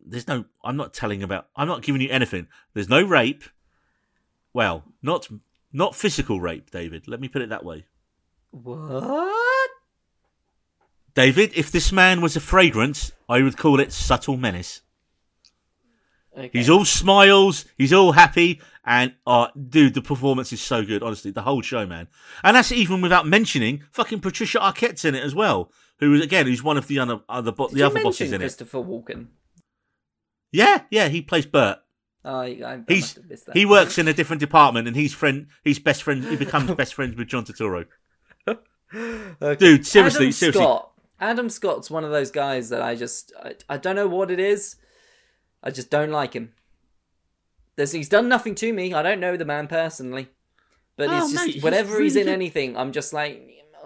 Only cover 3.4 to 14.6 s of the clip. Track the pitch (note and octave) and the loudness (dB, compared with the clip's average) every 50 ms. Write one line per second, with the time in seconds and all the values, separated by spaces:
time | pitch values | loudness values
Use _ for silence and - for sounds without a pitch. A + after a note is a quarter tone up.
3.4 | - - _ _ _ _ _ _ _ _ _ _ _ _ _ _ _ _ _ _ | -14 -20 _ _ _ _ _ _ _ _ _ _ _ _ _ _ _ _ _ _
4.4 | _ _ - B2 A2 F#2+ E2+ D#2+ D#2 _ _ _ - C3+ F3 D#3+ - - A2 G#2 | _ _ -2 0 0 0 -2 -4 -10 _ _ _ -6 -4 -4 -4 -6 -8 -20 -20
5.4 | _ _ _ _ _ _ - C#3 F3+ F#3+ - - - G3+ - - - - G#2+ F#2 | _ _ _ _ _ _ -4 -2 -2 -2 -2 -2 -4 -4 -2 -2 -4 -4 -4 -4
6.4 | F2 F2 E2 - - _ - F2+ E2+ E2 E2 E2 - - A#2+ A#2 C3+ B2+ - C#3 | -4 -6 -8 -10 -14 _ -14 -12 -12 -12 -12 -16 -14 -14 -14 -12 -12 -10 -8 -8
7.4 | B2 A2 A2 F#2 - F2 D#2+ D2+ D#2+ _ _ _ _ _ _ _ _ _ _ _ | -8 -8 -10 -12 -12 -14 -16 -16 -18 _ _ _ _ _ _ _ _ _ _ _
8.4 | _ _ - C3+ A#2 B2 A#2+ D#3 D3+ D3+ C3 C3+ - - C#4 D#4 F4 F#4+ G#4 A4+ | _ _ -20 -20 -16 -16 -16 -14 -12 -10 -10 -10 -8 -6 -4 -4 -4 -4 -4 -2
9.4 | A#4+ B4 C5 C5 C5 B4+ - _ _ _ _ _ _ _ _ _ _ _ _ _ | -2 0 0 0 -2 -4 -6 _ _ _ _ _ _ _ _ _ _ _ _ _
10.4 | _ _ _ _ _ _ _ _ _ _ _ _ _ _ - C3+ C3 C3+ C3 F3 | _ _ _ _ _ _ _ _ _ _ _ _ _ _ 2 4 4 6 6 4
11.4 | G#3+ - - D#3+ D3 - - E3+ - - F#3+ F#3+ F#3 F#3 F#3 F3 E3+ D#3+ - D#3+ | 2 2 2 -4 -4 -2 -2 0 0 2 4 6 6 6 4 2 0 -2 -2 -4
12.4 | - - F3 F#3+ F#3 D#3 G#2+ G#2+ A2+ C#3+ D3 - - - - _ _ - A#2+ B2 | -4 2 4 4 4 4 4 2 0 -2 -2 -6 -10 -10 -12 _ _ 0 2 2
13.4 | C3+ C3+ - - - D#3 C#3 C3 C3+ - - - - - C3 A#2+ - - C3+ B2+ | 2 2 0 2 2 4 4 4 2 0 -4 -6 0 0 0 0 0 -4 -6 -4
14.4 | B2+ A2 F2+ F2 | -4 -4 -4 -6